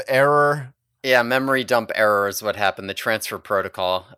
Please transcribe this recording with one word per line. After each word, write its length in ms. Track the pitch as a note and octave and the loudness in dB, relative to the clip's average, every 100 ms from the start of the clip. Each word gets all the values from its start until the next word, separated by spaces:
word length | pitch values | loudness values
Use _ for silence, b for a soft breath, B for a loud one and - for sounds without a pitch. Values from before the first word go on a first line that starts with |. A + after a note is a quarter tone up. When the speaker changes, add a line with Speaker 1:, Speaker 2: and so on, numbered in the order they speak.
| B2+ | -2
Speaker 1:
error? 640 | C3 C#3+ D3 D3 D3 C3 _ _ _ | 2 4 4 2 0 -6 _ _ _
Speaker 2:
Yeah, 180 | C3+ B2 | 2 2
memory 420 | A#2 C3 C3+ C3 A#2 | 4 0 0 0 2
dump 260 | A#2+ A2 - | 0 0 0
error 340 | G#2+ G2+ G2+ | 2 2 0
is 120 | G2 | -2
what 140 | G#2+ G2+ | -6 -2
happened. 340 | G2 - G2 | -2 -2 -8
The 40 | |
transfer 440 | F#2+ A#2+ A2 - G#2 | -6 -4 -4 -4 -10
protocol, 720 | - G2+ F#2+ - F#2 F#2 - | -4 -2 -2 -4 -2 -2 -6